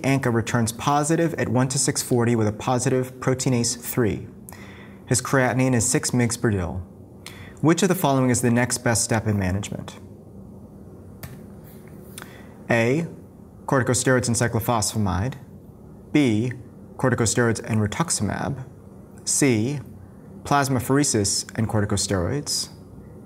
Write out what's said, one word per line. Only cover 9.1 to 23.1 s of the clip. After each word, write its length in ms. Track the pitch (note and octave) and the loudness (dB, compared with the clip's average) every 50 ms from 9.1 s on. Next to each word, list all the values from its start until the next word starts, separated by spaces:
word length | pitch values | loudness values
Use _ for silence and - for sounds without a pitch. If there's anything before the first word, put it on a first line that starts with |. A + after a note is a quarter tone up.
| A2+ A2 - | 0 0 2
in 100 | A2 G#2 | 2 0
management? 640 | G2+ F#2+ F2+ F2+ G2 G2 - - - - - - - - - - - - - - - - - - - - - - - - - - - - - - - - - - - - - - - - - - - - - - - - - - - - - - - - - - - - - | 2 2 0 0 -2 -4 -6 -8 -10 -10 -12 -14 -16 -18 -18 -20 -20 -20 -20 -18 -18 -18 -18 -18 -18 -18 -20 -20 -20 -18 -18 -18 -18 -18 -18 -16 -14 -14 -14 -14 -16 -16 -16 -16 -18 -18 -18 -18 -18 -18 -18 -18 -18 -18 -18 -16 -16 -16 -16 -16 -18 -18 -18 -18 -14 -2 2
A, 380 | - A#2 A2+ A#2 C3 D#3+ E3+ - - - - - - - - - - - - | 2 4 4 4 2 2 0 -4 -8 -14 -18 -20 -20 -20 -20 -20 -20 -14 -2
corticosteroids 640 | - C#3+ C3+ A#2 B2+ B2 - - C3+ C3 B2+ - - | 2 2 2 4 4 2 2 4 4 4 4 4 2
and 80 | A#2 | 2
cyclophosphamide. 1000 | G#2+ B2 A2+ A#2+ A#2 G#2+ - B2 A2+ G#2 - - A2 G#2 F#2+ F2 F2 G2+ C3 C#3 - - - - - - - - - - - - - - - - | 2 2 2 0 0 0 2 2 2 0 0 0 0 0 2 2 0 0 -2 -4 -8 -14 -18 -20 -20 -20 -20 -20 -20 -20 -20 -20 -20 -8 0 2
B, 400 | D3 D3 B2 G#2+ G#2+ A#2 B2+ A#2 - - - - - - - - | 4 4 4 4 2 0 -2 -4 -8 -12 -16 -18 -20 -20 -16 -6
corticosteroids 640 | - - C3 G#2+ G#2 A#2+ G#2+ - - A#2+ A#2 A2 - - - | -2 2 2 4 4 2 2 2 4 4 4 2 0 -2 -2
and 120 | A2+ A2 | 0 2
rituximab. 840 | G#2+ G2 - - E3 - - - G#2+ F#2+ - - - - C#3 C3+ - - - - - - - - - - - - - | 2 0 0 -2 -2 -2 -2 -2 -2 -2 -2 -2 -2 -4 -4 -6 -8 -12 -16 -18 -20 -20 -20 -20 -20 -20 -20 -12 -6
C, 560 | - - - D3+ C3+ A#2+ G#2+ G#2+ B2+ D3 C#3 - - - - - - - - - - - - - | -4 0 2 4 4 4 4 2 0 -2 -6 -8 -12 -16 -18 -18 -20 -20 -20 -20 -18 -18 -14 -2
plasmapheresis 1000 | - D3 C#3+ C#3 B2+ C#3 B2 - - C3+ C#3 D3 - - A2 G2+ - - - - - - | 0 2 2 4 2 0 0 2 2 2 4 4 4 2 2 2 2 0 -2 -4 -4 -2
and 120 | - A2+ G2+ | -2 0 0
corticosteroids. 1000 | - G#2+ G2+ - G#2 F#2+ - - G2+ F#2 F2 F#2 B2+ D3 D3 - - - - - - - - - - - - - | 2 0 2 2 0 -2 0 0 0 0 0 0 -2 -4 -4 -4 -4 -4 -4 -6 -12 -18 -20 -20 -20 -20 -20 -20